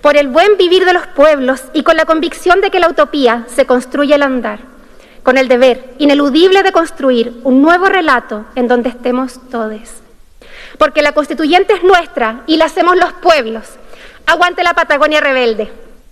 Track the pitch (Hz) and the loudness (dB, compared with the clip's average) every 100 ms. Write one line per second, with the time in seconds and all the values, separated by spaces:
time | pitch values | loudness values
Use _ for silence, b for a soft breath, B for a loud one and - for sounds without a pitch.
0 | 294 285 277 277 403 403 359 370 359 349 | 2 2 0 2 2 2 2 2 2 0
1 | - - 302 294 254 262 - 311 339 320 | -2 2 2 2 -2 -4 -6 -4 0 0
2 | 320 320 330 - 359 359 392 381 339 - | 0 -2 -2 -4 0 2 2 0 0 0
3 | - 294 247 233 233 - 269 254 247 262 | -2 0 0 0 -4 -4 0 0 -2 -4
4 | 285 285 277 254 220 208 - - b b | 0 0 0 -4 -6 -12 -18 -20 b b
5 | b b - 262 262 247 262 233 - - | b b -2 0 2 2 2 0 -8 -2
6 | 285 285 285 277 370 381 392 370 330 - | 0 2 2 2 4 4 2 0 -2 -4
7 | 269 240 233 233 277 262 302 349 381 381 | 0 0 -2 -4 0 2 4 2 2 0
8 | 320 269 - 214 214 - 240 247 240 240 | 0 -2 -4 -12 -10 -6 -2 0 -2 -6
9 | 247 247 262 - - 233 214 214 - - | -6 -4 -6 -12 -12 -8 -8 -10 -18 -20
10 | _ _ - - B B B - - - | _ _ -20 -20 B B B -2 -2 0
11 | 294 294 294 330 311 349 392 381 359 370 | 0 0 -4 -4 0 0 2 0 2 2
12 | 320 285 220 233 - 311 320 370 339 359 | 0 -4 -6 -6 -4 0 0 0 2 2
13 | 349 - 370 311 226 220 - - B B | 0 0 0 0 0 -10 -14 -20 B B
14 | B B - 330 359 359 349 349 330 285 | B B -2 0 0 0 0 0 0 0
15 | 302 302 294 262 240 214 214 - - - | 2 0 0 0 -2 -2 -8 -12 -20 -20
16 | _ | _